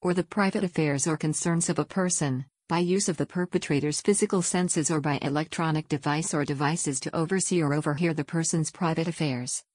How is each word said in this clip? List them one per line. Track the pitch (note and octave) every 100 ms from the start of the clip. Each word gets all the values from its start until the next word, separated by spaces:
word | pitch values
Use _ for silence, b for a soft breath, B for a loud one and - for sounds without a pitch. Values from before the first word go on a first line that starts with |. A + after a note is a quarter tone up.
or | F3+
the | F3+
private | E3 G#3+ G3 G#3 F3+
affairs | - D3+ C#3 E3
or | D#3
concerns | D#3+ D3+ F3 E3+ E3
of | D3+
a | D3
person, | G3 F3+ - C#3+ C3 C3+ _ -
by | E3+
use | F3 F#3+ G3
of | D#3+
the | -
perpetrator's | F3+ F3+ F3+ - C#3+ D3 D3
physical | - G3+ G#3 F#3+
senses | F3 F#3 F3+ - D3
or | D#3+
by | D3+ C#3
electronic | D3 D3 D#3+ - D#3+ D#3 -
device | C#3+ D3+ D3+ D#3+
or | D#3
devices | C#3+ C#3+ D3 E3 - C3
to | - -
oversee | D#3+ F#3+ - F3+
or | D3
overhear | D3 D3+ C#3+ E3+
the | D3+ C#3+
person's | E3 E3 E3+ D3+
private | - E3+ D#3+ E3
affairs, | - D3+ B2 B2 - -